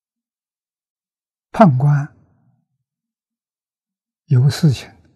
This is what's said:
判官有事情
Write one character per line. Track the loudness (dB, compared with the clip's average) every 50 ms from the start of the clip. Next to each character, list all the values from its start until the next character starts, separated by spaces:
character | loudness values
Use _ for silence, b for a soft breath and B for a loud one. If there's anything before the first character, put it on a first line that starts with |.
| _ _ _ _ _ _ _ _ _ _ _ _ _ _ _ _ _ _ _ _ _ _ _ _ _ _ _ _ _ _
判 | 0 2 2 2 2 0
官 | 0 0 -2 -2 -4 -8 -14 _ _ _ _ _ _ _ _ _ _ _ _ _ _ _ _ _ _ _ _ _ _ _ _ _ _ _ _ _ _ _ _ _ _ _ _ _ _ _ _ _ _
有 | _ 0 0 0 0
事 | 0 0 -2 -2
情 | -2 -2 -8 -16 -20 _ _ _ _